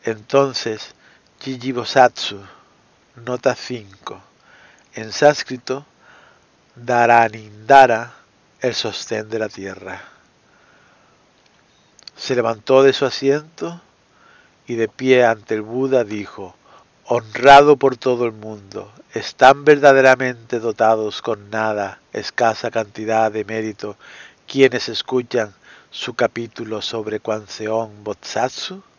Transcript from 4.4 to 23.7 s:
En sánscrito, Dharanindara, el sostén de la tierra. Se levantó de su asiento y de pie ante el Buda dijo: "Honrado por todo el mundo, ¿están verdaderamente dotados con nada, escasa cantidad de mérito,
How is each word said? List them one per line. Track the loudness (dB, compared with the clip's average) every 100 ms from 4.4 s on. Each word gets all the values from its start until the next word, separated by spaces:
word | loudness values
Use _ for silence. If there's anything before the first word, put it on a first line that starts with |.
| _ _ _ _ _ -16
En | -14
sánscrito, | 2 2 2 -6 -12 -10 -10 -10 _ _ -20 _ _ _ _ _ -16
Dharanindara, | -2 0 4 4 4 -2 -20 -20 4 6 8 4 -4 -16 _ _ _ _
el | -6 -4
sostén | -8 -10 -8 -8 -6
de | -6
la | -8
tierra. | -8 -14 -14 -16 -16 -18 _ _ _ _ _ _ _ _ _ _ _ _ _ _ _ _ _ _ _ -20 -16
Se | -6 -4
levantó | -4 -6 0 4
de | 4
su | 2 -4
asiento | -2 -2 -2 -6 -12 -12 -12 _ _ _ _ _ _ _ _ -10
y | -6
de | -6
pie | -4 2 4 4
ante | 0 -6 -8
el |
Buda | -6 -6 0 0
dijo: | -2 -8 -12 -16 -18 _ _ _ _ _ -6
"Honrado | -6 -6 0 8 8 8 4
por | 2 -2
todo | -4 -2 -4
el |
mundo, | -8 -16 -16 -16 -16 -16 -20 _
¿están | -12 -12 4 6 6 4
verdaderamente | 6 8 8 6 4 0 -6 -8 -4
dotados | -4 0 2 2 -2 -6
con | -8 -8 -8
nada, | -6 -4 -4 -8 -12 _
escasa | -12 -10 -2 -2 -2 -6
cantidad | -6 -8 -10 -4 -2 -2
de | -4 -8
mérito, | -8 -8